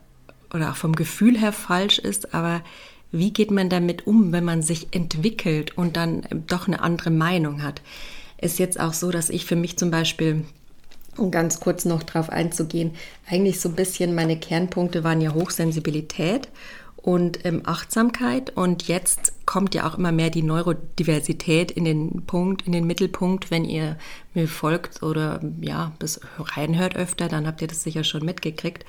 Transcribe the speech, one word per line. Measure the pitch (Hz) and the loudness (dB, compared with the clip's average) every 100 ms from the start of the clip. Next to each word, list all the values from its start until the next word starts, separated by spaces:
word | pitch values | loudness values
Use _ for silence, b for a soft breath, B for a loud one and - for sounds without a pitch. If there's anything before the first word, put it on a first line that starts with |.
| - - - - - | -20 -20 -20 -20 -8
oder | 170 156 | -4 -2
auch | 143 | -2
vom | 165 160 | 0 0
Gefühl | 160 - 208 240 | 0 4 4 6
her | 214 | 2
falsch | 208 - 180 202 - | -2 -2 0 2 0
ist, | - 202 - | 0 -4 -4
aber | 165 170 170 B B B B - | -2 0 -2 B B B B -6
wie | 165 190 | 0 0
geht | 214 208 | 2 2
man | 202 185 | 4 4
damit | 180 175 175 - | 2 2 0 4
um, | 220 185 | 6 6
wenn | 175 | 4
man | 175 165 | 2 0
sich | 160 160 - | 0 -2 -2
entwickelt | 185 165 156 190 220 180 156 151 - | -4 -2 0 0 0 0 0 -2 -2
und | 175 165 | 0 0
dann | 165 160 - 160 160 | -2 -2 -4 -8 -2
doch | 180 185 | -2 0
eine | 170 | 0
andere | 170 170 175 | 0 0 2
Meinung | 160 160 180 156 147 | 2 4 2 0 -2
hat? | 147 143 B B B B B B | -6 -8 B B B B B B
Ist | 170 165 | -2 0
jetzt | 180 - | -2 0
auch | 165 | -2
so, | 160 175 | -2 -2
dass | 170 165 | 0 -2
ich | 175 - | -2 0
für | 170 | 0
mich | 170 - | 0 0
zum | 180 | 2
Beispiel | 165 160 - 160 156 156 - - - - - - - | 2 0 2 2 2 -2 -12 -20 -20 -16 -16 -14 -2
um | 190 | 0
ganz | 170 165 - | 2 2 2
kurz | - 170 175 | 0 0 0
noch | 165 | 0
drauf | 160 165 160 | 0 -2 -2
einzugehen, | - 165 - 160 170 165 160 B B - | 0 -2 -2 -2 0 -2 -4 B B -2
eigentlich | 180 196 180 | 2 4 2
so | 175 | -2
ein | 165 | 0
bisschen | 185 - 175 170 | -2 0 0 2
meine | 160 160 | 2 0
Kernpunkte | - 165 180 180 180 175 | 0 0 0 0 0 2
waren | 160 160 | 2 2
ja | 160 | 4
Hochsensibilität | 156 175 - 165 156 156 151 156 - 165 247 - B B B B - | 2 0 0 0 0 -2 -2 -4 -2 0 0 -4 B B B B -4
und, | - 175 175 170 180 | 2 4 2 0 -2
ähm, | 165 - | -2 -2
Achtsamkeit. | 165 - 226 233 233 247 254 262 - | -4 -2 2 2 2 0 0 -2 0
Und | 180 170 - | 2 2 0
jetzt | 175 - - - - - | 0 0 0 0 -2 -2
kommt | 185 190 - | 2 2 0
ja | 160 | -2
auch | 160 | 0
immer | 180 | 2
mehr | 165 165 | 4 2
die | 165 | 2
Neurodiversität | 156 160 170 165 - - 170 151 - 147 - 160 175 | 2 2 2 0 -2 0 2 2 2 -2 4 4 4
in | - 165 | 0 2
den | 156 160 180 - | 2 0 -2 0
Punkt, | 175 180 190 | 2 2 0
in | - | 0
den | 175 165 | 2 2
Mittelpunkt. | 175 185 - 180 185 - | 2 0 2 0 0 0
Wenn | 165 165 | 0 0
ihr | 160 156 156 B B B | -2 -2 -6 B B B
mir | 180 160 | 0 0
folgt | - 156 170 - - | 0 0 0 -2 -6
oder, | 160 156 156 160 156 160 | -2 0 0 -2 -6 -6
ja, | 160 156 165 156 | -4 -4 -6 -6
bis | 156 - - - | -8 -8 -10 -10
reinhört | 160 - 151 165 185 - | -8 -4 0 2 0 -2
öfter, | 180 - 170 | -4 -2 -2
dann | 156 151 | -2 -4
habt | 156 | -4
ihr | 160 | -6
das | 165 | -4
sicher | 165 156 | -4 -2
schon | 151 151 156 | -2 -2 -4
mitgekriegt. | 180 160 156 170 - | -4 -6 -4 -8 -8